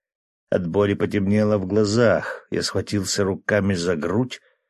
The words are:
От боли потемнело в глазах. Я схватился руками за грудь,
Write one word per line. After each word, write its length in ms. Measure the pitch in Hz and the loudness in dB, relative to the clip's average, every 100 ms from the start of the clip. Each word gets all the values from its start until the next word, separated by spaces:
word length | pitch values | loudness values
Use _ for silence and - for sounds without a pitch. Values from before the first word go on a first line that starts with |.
| _ _ _ _ _ | _ _ _ _ _
От 160 | 98 87 | -2 0
боли 260 | 98 101 | 0 2
потемнело 640 | 101 107 104 95 107 107 107 | 0 -2 -2 0 2 2 0
в 80 | 92 | 0
глазах. 800 | 104 107 110 117 82 - - - | 0 2 4 4 2 0 -10 -8
Я 100 | - | -6
схватился 600 | 82 101 - 101 92 - | -4 -4 -4 -4 -2 -2
руками 500 | 98 90 - 107 101 | -2 -2 -2 0 2
за 220 | 95 87 85 | 0 0 -2
грудь, 460 | 85 98 127 - _ _ | -2 -2 -2 -6 _ _